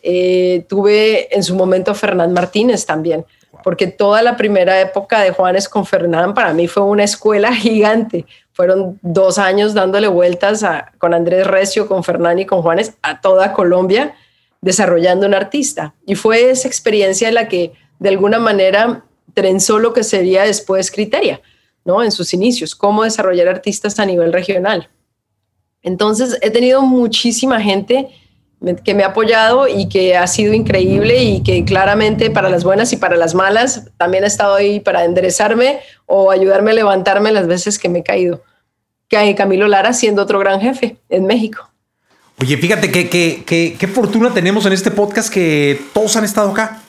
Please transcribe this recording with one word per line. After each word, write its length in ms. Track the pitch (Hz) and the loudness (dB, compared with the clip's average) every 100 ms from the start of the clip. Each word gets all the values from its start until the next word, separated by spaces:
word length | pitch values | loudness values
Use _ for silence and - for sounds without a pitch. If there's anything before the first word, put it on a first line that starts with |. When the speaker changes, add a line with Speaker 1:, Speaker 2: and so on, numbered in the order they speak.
Speaker 1:
Eh, 600 | - 180 180 185 180 180 - | -2 -2 0 0 0 -2 -2
tuve 640 | 196 202 214 214 214 - | 0 2 4 2 0 -2
en 100 | 202 | -4
su 100 | 175 | -2
momento 380 | 185 185 185 185 | 0 0 0 -2
a 20 | |
Fernán 380 | 202 202 185 170 | -2 -2 0 0
Martínez 520 | 180 180 208 240 214 | 0 -2 0 0 0
también, 400 | - 156 160 160 165 _ _ | -2 -4 -2 -4 -6 _ _
Speaker 2:
Wow. 120 | - | -6
Speaker 1:
porque 220 | 190 175 180 | -6 -2 -4
toda 360 | - 202 208 | 0 2 2
la 140 | 240 240 | 2 0
primera 420 | 208 202 180 190 | 0 2 2 2
época 420 | 190 196 202 220 | 0 -4 -2 0
de 80 | 190 | 0
Juanes 380 | 185 185 185 196 | 0 0 0 -2
con 180 | 214 202 | -6 -2
Fernán 480 | 185 170 165 180 | -2 0 0 0
para 180 | 214 202 | 0 0
mí 160 | 160 175 | 0 0
fue 140 | - | 0
una 220 | 202 208 | 0 2
escuela 480 | 202 - 214 208 220 | 0 0 0 2 0
gigante. 720 | 233 214 220 214 226 226 175 - - _ | 0 0 2 2 2 -2 -6 -8 -20 _
Fueron 460 | - 180 190 185 190 | -2 0 2 -2 -8
dos 360 | 175 170 190 180 | -4 0 2 2
años 340 | 190 196 208 | 0 2 0
dándole 340 | 208 190 202 214 | 0 0 0 2
vueltas 560 | 175 180 175 196 214 | 2 2 2 -2 0
a, 300 | 208 156 - _ | -2 -4 -8 _
con 160 | 170 | 0
Andrés 320 | 170 170 185 190 | 0 0 0 2
Recio, 420 | 190 196 214 202 | 0 0 -2 -2
con 160 | 190 | -4
Fernán 340 | 175 170 170 175 | -2 -2 0 0
y 60 | |
con 160 | 196 185 | -2 -2
Juanes, 320 | 165 170 220 _ | 0 0 -4 _
a 180 | 147 156 | -8 -2
toda 340 | 196 190 196 | 2 2 2
Colombia, 600 | 202 180 180 185 208 294 - _ _ _ _ | 0 2 2 2 0 -2 -10 _ _ _ _
desarrollando 680 | 175 170 190 175 180 185 202 | -4 0 2 2 2 2 2
un 80 | |
artista. 600 | 196 190 294 262 - 151 _ | 0 -2 -4 -4 -6 -12 _
Y 100 | - | -8
fue 360 | 202 214 226 247 | -2 0 2 2
esa 180 | 254 254 | 2 -4
experiencia 640 | - - 214 196 190 226 | -4 -2 0 0 0 0
la 160 | 226 226 | 0 -2
que, 240 | 180 170 - _ _ | -4 -4 -8 _ _
de 80 | 196 | -2
alguna 280 | 190 202 220 | 0 2 2
manera, 680 | 226 202 190 202 233 220 _ _ _ | 0 2 2 2 0 -2 _ _ _
trenzó 460 | - 190 190 190 214 | -2 0 0 0 2
lo 140 | 226 | 2
que 120 | 220 | 0
sería 380 | 220 196 185 185 | -2 -2 2 2
después 480 | 208 208 - 190 185 | 2 -2 -4 -4 -4
Criteria, 500 | - 214 285 403 - _ _ _ _ | -6 -4 -2 -2 -4 _ _ _ _
¿no? 180 | - 190 | -2 0
En 100 | 233 | 0
sus 220 | - 175 | -4 -4
inicios, 400 | 180 226 247 156 | -2 0 -2 -6
cómo 300 | - 202 214 | -4 -2 0
desarrollar 440 | 220 220 190 180 175 | -2 -2 -2 2 0
artistas 500 | 185 208 202 208 202 | 0 -6 -6 -6 -4
a 60 | |
nivel 280 | 202 180 170 | -2 0 0
regional. 580 | 175 180 190 196 196 - _ _ _ _ _ _ _ _ _ | -2 -2 -2 -2 -4 -6 _ _ _ _ _ _ _ _ _
Entonces, 540 | - 185 208 214 254 - | -8 -2 0 0 -2 -2
he 80 | 214 | 0
tenido 320 | 226 247 262 | 2 2 4
muchísima 800 | 269 254 233 226 240 220 262 240 | 4 2 0 0 -2 -2 0 0
gente 480 | 208 196 202 254 269 - _ _ _ _ | 0 -2 0 -2 -2 -16 _ _ _ _
me-, 160 | 180 | -6
que 200 | 175 - | -4 -2
me 100 | 202 | 0
ha 40 | 190 | 0
apoyado 600 | 196 220 226 220 247 269 | 0 2 2 4 2 2
y 200 | 202 190 | 0 -2
que 280 | 196 185 180 | 0 0 0
ha 100 | 185 | 0
sido 260 | - 208 | 0 0
increíble 720 | 220 220 190 185 202 214 247 | 0 0 0 2 2 2 2
y 220 | 233 190 | 2 0
que 200 | - 180 | 0 0
claramente 640 | 170 190 190 208 214 214 220 | 0 0 2 2 0 0 0
para 200 | - 185 | 0 0
las 160 | 180 | 0
buenas 280 | 175 196 240 | 0 0 0
y 40 | - | -2
para 200 | 185 170 | 0 0
las 200 | 165 175 | 0 0
malas 520 | 190 214 262 226 - _ | 2 2 0 -4 -12 _
también 280 | 180 190 | -2 0
ha 20 | 202 | -2
estado 300 | 202 202 196 | 0 0 2
ahí 240 | 202 202 | 0 0
para 240 | 202 180 | -2 0
enderezarme 720 | 170 175 185 175 214 226 254 285 - - - | 0 0 0 0 0 2 0 -2 -10 -20 -2
o 260 | 190 190 | 2 4
ayudarme 400 | 190 190 196 214 | 2 2 2 2
a 20 | |
levantarme 560 | 220 214 190 185 196 214 | 2 2 0 0 0 2
las 160 | 214 175 | 0 0
veces 320 | 180 208 202 | -2 -2 -4
que 100 | 175 | -4
me 120 | 175 | -4
he 20 | |
caído. 400 | 170 196 175 170 _ _ _ _ _ _ _ | -2 -2 -2 -4 _ _ _ _ _ _ _
Que 260 | 214 208 202 | 0 2 2
Camilo 320 | 196 190 208 | 0 2 2
Lara 240 | 196 208 | 2 2
siendo 300 | 247 220 202 | 0 0 0
otro 180 | 202 202 | 0 0
gran 200 | 196 196 | 0 0
jefe 360 | 233 262 226 - _ | -2 -2 -6 -8 _
en 160 | 190 | -2
México. 460 | 190 233 220 214 - _ _ _ _ _ _ - | 0 0 -2 -8 -20 _ _ _ _ _ _ -6
Speaker 2:
Oye, 140 | 127 143 | -2 0
fíjate 360 | 170 202 180 | 0 0 0
que, 160 | 180 175 | 0 0
que, 340 | 180 170 - - | 0 0 -2 -2
que, 300 | 170 165 - | -2 -2 -2
qué 80 | 190 | -4
fortuna 480 | 196 208 220 240 | -2 -2 0 0
tenemos 320 | 220 175 208 202 | 0 0 0 0
en 60 | |
este 180 | 190 196 | 0 -2
podcast 420 | 202 208 202 220 | -2 -2 -2 -4
que 480 | 196 170 151 143 139 - | -2 0 2 0 -2 -4
todos 220 | 202 214 220 | -4 -2 -2
han 80 | |
estado 260 | 214 214 202 | -2 0 -2
acá. 320 | 202 220 - | -2 -4 -8